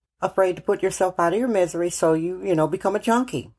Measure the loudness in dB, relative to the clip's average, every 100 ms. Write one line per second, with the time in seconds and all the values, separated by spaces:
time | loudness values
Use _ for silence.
0 | _ _ -4 2 0 0 -2 0 0 0
1 | 0 2 0 2 0 0 0 0 -4 0
2 | 2 2 0 -6 -2 0 0 0 -2 -2
3 | 0 0 0 -6 -10